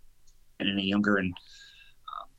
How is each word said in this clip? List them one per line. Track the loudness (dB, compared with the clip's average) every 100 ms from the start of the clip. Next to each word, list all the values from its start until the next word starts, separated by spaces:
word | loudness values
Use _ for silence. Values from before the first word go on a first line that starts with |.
| -20 -20 -20 -20 -20 -4
any | -2 0
younger, | 0 2 4 2
and, | 0
uh, | -4 -12 -20 -20 -20 -20 -20 -16 -14 -14